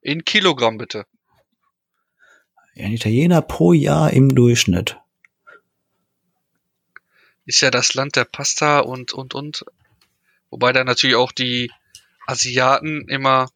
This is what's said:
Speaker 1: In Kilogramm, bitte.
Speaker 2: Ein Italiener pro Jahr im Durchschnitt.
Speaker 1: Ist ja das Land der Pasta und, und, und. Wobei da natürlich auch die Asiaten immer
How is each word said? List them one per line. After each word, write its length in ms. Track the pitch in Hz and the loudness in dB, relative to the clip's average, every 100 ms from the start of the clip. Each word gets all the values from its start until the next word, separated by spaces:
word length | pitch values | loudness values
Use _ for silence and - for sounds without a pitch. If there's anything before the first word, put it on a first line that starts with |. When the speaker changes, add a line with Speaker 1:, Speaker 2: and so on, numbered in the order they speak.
Speaker 1:
In 240 | - 156 - | -6 -6 -2
Kilogramm, 520 | 214 190 139 117 110 | 0 0 2 -2 -2
bitte. 280 | 113 107 98 _ _ _ _ _ _ _ _ _ _ _ _ _ _ _ _ _ | -10 -12 -14 _ _ _ _ _ _ _ _ _ _ _ _ _ _ _ _ _
Speaker 2:
Ein 180 | 98 | -6
Italiener 480 | 113 107 113 165 170 | -4 0 2 4 2
pro 320 | 156 - 170 | 0 0 4
Jahr 380 | 170 147 147 156 | 4 2 2 2
im 220 | - 135 | 4 4
Durchschnitt. 640 | 131 120 117 - 85 95 - _ _ _ _ _ - _ _ _ _ _ _ _ _ _ _ _ _ _ - _ _ _ _ - | 6 4 4 2 0 -2 -8 _ _ _ _ _ -20 _ _ _ _ _ _ _ _ _ _ _ _ _ -20 _ _ _ _ -6
Speaker 1:
Ist 160 | - | 0
ja 80 | 135 | 0
das 240 | 123 117 | 0 -2
Land 220 | 127 139 - | -4 -4 -2
der 100 | 120 | -4
Pasta 540 | - 139 - 151 147 | -4 -6 -2 2 2
und, 340 | 123 127 123 | 0 -4 -12
und, 220 | - 131 135 | -14 -12 -12
und. 300 | 147 151 - _ _ _ _ _ _ _ _ | -10 -14 -16 _ _ _ _ _ _ _ _
Wobei 240 | - 123 | -2 0
da 100 | 131 | 2
natürlich 320 | 127 120 135 120 | 0 0 2 2
auch 160 | 127 | 2
die 400 | - 127 123 120 - _ - _ _ - | -2 -4 -4 -6 -10 _ -20 _ _ -10
Asiaten 840 | 131 127 123 127 139 156 151 127 | -6 -4 0 2 2 -2 -10 -8
immer 420 | 135 135 131 131 | -2 2 2 0